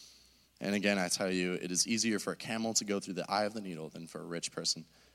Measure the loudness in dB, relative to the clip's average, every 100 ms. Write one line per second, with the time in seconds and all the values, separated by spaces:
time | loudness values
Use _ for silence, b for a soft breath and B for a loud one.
0 | b b b b b _ 0 2 4 4
1 | 2 2 2 4 2 0 0 0 2 2
2 | 2 2 0 -4 -4 -2 0 0 2 0
3 | 0 -4 0 2 2 -2 -6 -6 -8 -10
4 | -12 -10 -6 -4 -4 -4 -2 -2 -6 b
5 | b